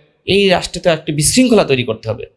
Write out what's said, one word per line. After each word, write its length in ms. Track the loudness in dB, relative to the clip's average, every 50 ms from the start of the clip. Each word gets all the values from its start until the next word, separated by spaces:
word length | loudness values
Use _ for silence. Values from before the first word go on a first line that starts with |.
| _ _ _ _ _
এই 240 | -2 0 2 2 2
রাষ্ট্রে 320 | 2 0 -2 -6 -10 -4
তো 100 | -2 -2
একটি 220 | -2 -2 -4 -4
বিশৃঙ্খলা 520 | -4 -2 -2 0 2 2 4 4 4 2 2
তৈরি 200 | 2 0 -2 -2
করতে 240 | -4 -6 -6 -6 -8
হবে 160 | -8 -8 -12 -18 _